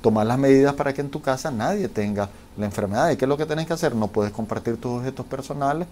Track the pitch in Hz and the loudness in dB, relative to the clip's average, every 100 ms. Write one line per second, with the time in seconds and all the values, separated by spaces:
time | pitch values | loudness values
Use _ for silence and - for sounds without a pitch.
0 | 113 110 107 131 139 135 139 139 139 139 | 2 4 2 4 6 8 6 4 -2 -2
1 | 143 147 139 127 160 113 131 208 123 110 | -6 -4 -2 -2 -2 -2 -2 -2 -2 -2
2 | 104 104 98 - - - 104 110 101 107 | -2 -2 -4 -6 -16 -6 -4 -2 -2 2
3 | 165 123 131 143 156 151 160 160 143 113 | 2 2 0 0 -2 -4 -4 -2 -2 0
4 | 104 107 104 104 107 110 117 113 127 123 | 0 0 -2 -2 -6 -4 -4 -4 -4 -4
5 | 131 131 120 135 - 143 139 156 175 | -6 -8 -10 -10 -8 -4 -2 -2 -6